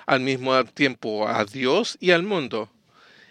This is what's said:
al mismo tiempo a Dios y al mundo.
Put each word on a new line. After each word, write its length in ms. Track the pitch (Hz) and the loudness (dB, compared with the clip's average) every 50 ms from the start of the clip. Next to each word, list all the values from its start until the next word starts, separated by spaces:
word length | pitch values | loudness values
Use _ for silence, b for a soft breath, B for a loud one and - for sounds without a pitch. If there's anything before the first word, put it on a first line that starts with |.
| B | B
al 140 | B 139 131 | B 2 2
mismo 440 | 127 135 135 127 127 131 131 131 123 | 2 0 -2 -2 0 0 2 2 2
tiempo 640 | 117 - - 147 135 123 - - 117 107 104 107 110 | 0 -2 0 0 0 0 -2 -6 -6 -4 -2 -2 0
a 160 | 117 113 107 | 0 0 -2
Dios 540 | 101 104 131 131 127 147 196 240 - - - | -2 -4 -2 0 2 2 2 0 -2 -6 -4
y 120 | - 180 180 | 0 2 2
al 100 | 165 175 | 2 2
mundo. 480 | 214 208 175 139 117 113 110 107 - _ _ _ _ b b b b b b b b | 0 -4 -4 -4 -4 -6 -8 -8 -8 _ _ _ _ b b b b b b b b